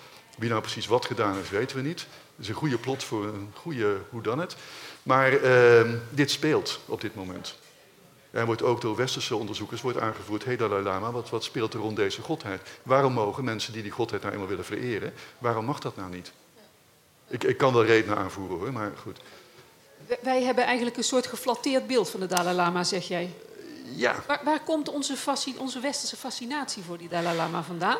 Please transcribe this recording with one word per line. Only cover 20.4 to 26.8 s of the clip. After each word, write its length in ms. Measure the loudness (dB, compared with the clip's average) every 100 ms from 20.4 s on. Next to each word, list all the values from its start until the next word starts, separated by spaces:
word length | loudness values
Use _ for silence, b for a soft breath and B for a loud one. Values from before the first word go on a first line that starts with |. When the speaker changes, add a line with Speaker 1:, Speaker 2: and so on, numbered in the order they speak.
Speaker 2:
hebben 220 | 2 2
eigenlijk 320 | 2 2 -2 -2
een 80 |
soort 220 | 0 0 0
geflatteerd 600 | -2 -2 0 2 2 2
beeld 240 | 2 2
van 100 | -2
de 60 | 0
Dalai 300 | 2 2 4
Lama, 280 | 2 2
zeg 240 | 0 -2 -2
jij. 260 | -4 -4 -8 -18 -18 -16 -16 -12
Speaker 1:
Ja. 200 | 0 0 0 -2
Speaker 2:
Waar, 140 | -2
waar 160 | 0 0
komt 240 | 0 -2 -2
onze 280 | -4 -4 -4
fasci-, 380 | -2 -2 -4 -6
onze 220 | -6 -4
westerse 360 | -4 -4 -6 -8
fascinatie 680 | -8 -8 -6 -6 -6 -8